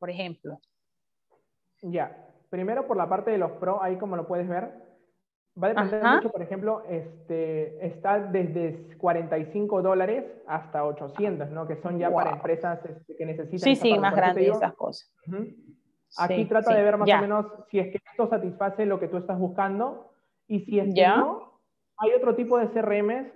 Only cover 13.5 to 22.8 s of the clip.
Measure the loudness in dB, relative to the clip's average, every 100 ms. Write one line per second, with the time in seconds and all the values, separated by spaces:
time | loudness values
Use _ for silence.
13.5 | 0 2 4 4 4 4 4 4 4 4
14.5 | 4 0 -2 -8 -8 -16 _ -10 -8 -8
15.5 | -14 -20 -20 _ _ _ -4 0 0 2
16.5 | 2 4 6 4 4 6 6 4 0 -2
17.5 | -10 -4 -2 -2 -6 -6 -2 0 0 -2
18.5 | -4 -4 0 0 0 -2 -4 -4 -2 -2
19.5 | -2 -2 -2 -4 -6 -16 _ _ _ -6
20.5 | -6 0 0 2 6 6 6 4 -2 -10
21.5 | _ _ _ _ -2 2 4 4 2 2
22.5 | 2 4 0